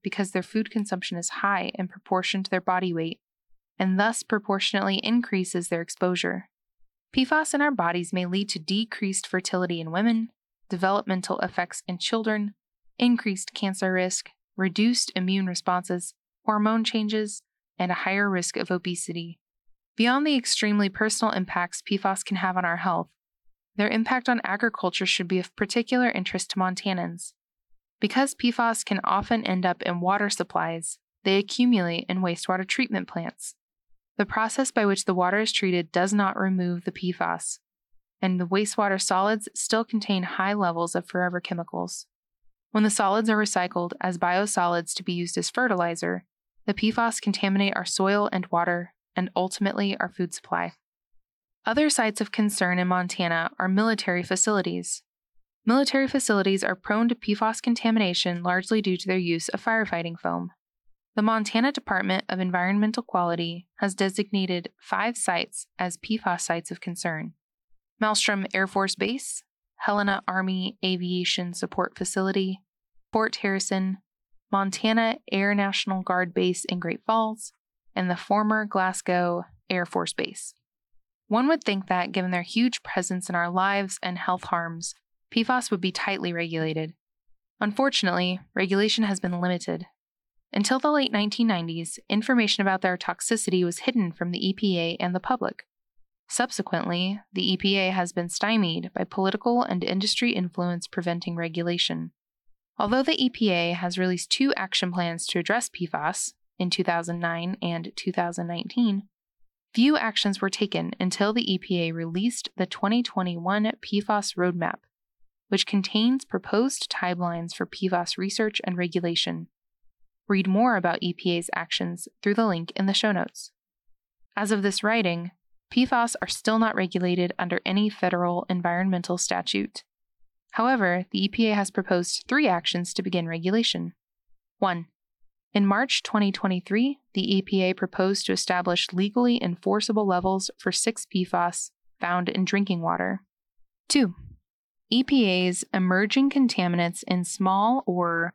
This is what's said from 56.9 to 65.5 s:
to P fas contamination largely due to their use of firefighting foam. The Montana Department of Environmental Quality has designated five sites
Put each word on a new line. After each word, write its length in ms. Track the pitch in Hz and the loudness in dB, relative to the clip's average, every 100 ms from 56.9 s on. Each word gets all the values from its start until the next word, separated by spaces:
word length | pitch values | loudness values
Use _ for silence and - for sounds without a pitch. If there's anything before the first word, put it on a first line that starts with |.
| 214 233 | 2 2
to 60 | 233 | 0
P 180 | - | -2
fas 260 | 208 220 220 | 0 0 0
contamination 840 | 240 233 226 226 190 180 180 175 | -2 0 2 2 2 0 -2 -2
largely 400 | 180 180 185 220 | 0 0 2 0
due 140 | 202 180 | 2 0
to 100 | 185 | 0
their 100 | 185 | 0
use 320 | 175 165 - | 0 -2 -2
of 160 | 196 233 | -4 0
firefighting 540 | 226 202 170 170 170 | 0 0 -2 -4 -4
foam. 320 | - 175 175 _ _ _ _ _ _ - | -4 -4 -6 _ _ _ _ _ _ 0
The 80 | |
Montana 480 | 214 220 208 226 269 | 2 2 0 2 2
Department 520 | - - 190 196 190 - | 0 -2 0 0 -2 -2
of 100 | 185 | -2
Environmental 640 | 180 180 180 202 214 233 | 0 0 2 2 2 0
Quality 640 | - 185 175 170 170 175 - - | -2 0 0 0 -4 -6 -12 -4
has 180 | 202 190 | -2 0
designated 760 | 190 190 202 196 185 180 - _ | 0 0 -2 0 0 -2 -4 _
five 380 | - 190 220 - | -4 -2 -2 -2
sites 480 | - 175 - | 0 0 -2